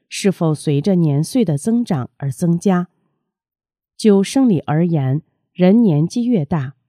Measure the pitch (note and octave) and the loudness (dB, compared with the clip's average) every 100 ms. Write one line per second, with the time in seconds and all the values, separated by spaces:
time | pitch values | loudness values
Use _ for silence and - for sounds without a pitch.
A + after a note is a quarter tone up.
0 | _ - G3+ F3 E3 D3 - C#3+ D3+ F#3 | _ -4 -2 0 -2 -2 -2 -2 0 0
1 | D#3+ C#3 D#3+ C4+ F#3+ C#3+ - A#3 A#3+ D#3 | 2 0 -2 -2 0 -2 -2 -2 -2 -4
2 | A#2+ _ C#3 - F3 E3+ G3+ F3+ F3+ _ | -6 _ -10 -4 -2 0 0 -2 -4 _
3 | _ _ _ _ _ _ _ _ _ - | _ _ _ _ _ _ _ _ _ -2
4 | A3 G3 G3 C4+ C4 F3 - D3+ F3 E3 | 2 4 2 0 2 2 0 0 0 0
5 | C3 C#3+ - _ _ - F3+ A3 A3+ D3 | -2 -4 -6 _ _ 0 4 4 4 2
6 | E3 B3 A#3+ A#3 C#3 E3+ C3 - | 0 -2 -2 -2 -2 -4 -6 -12